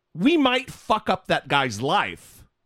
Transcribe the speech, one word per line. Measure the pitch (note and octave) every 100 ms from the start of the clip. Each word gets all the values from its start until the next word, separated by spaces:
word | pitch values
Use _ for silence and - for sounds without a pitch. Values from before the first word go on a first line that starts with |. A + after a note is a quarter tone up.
| _
we | D3+ A#3+ E4+
might | C4 B3+ C4
fuck | - - G#3+ -
up | F#3+ -
that | D#3+ C#3
guy's | C#3+ C3 G#2
life | C#3 G3 G#2+ E2 - - - _